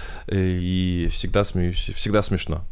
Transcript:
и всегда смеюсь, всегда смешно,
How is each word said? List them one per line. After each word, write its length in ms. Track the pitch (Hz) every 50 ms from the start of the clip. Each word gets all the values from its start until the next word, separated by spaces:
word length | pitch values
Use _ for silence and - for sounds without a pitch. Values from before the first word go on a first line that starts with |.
| - - - - - -
и 800 | - 98 92 92 90 90 87 90 92 92 92 90 87 85 85 82
всегда 320 | - - - 87 - 101
смеюсь, 480 | 101 - - 90 87 90 90 - - - -
всегда 280 | - - 107 104 104
смешно, 380 | 98 - 95 87 - - 82 82 - -